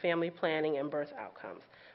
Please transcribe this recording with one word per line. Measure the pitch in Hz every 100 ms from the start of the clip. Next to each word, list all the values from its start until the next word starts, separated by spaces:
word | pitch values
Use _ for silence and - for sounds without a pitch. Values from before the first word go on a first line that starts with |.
family | 175 170 170
planning | 170 165 156 156 143
and | 147
birth | 147 147 120
outcomes | 101 - 101 90 - - -